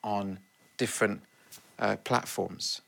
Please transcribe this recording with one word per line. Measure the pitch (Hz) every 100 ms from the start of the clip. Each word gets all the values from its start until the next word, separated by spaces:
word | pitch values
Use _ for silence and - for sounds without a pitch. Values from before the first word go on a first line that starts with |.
on | 107 101 98 95 - _ _ -
different, | 120 - 107 - - _ - - - -
uh, | 104 101
platforms. | - 123 - - 92 92 - -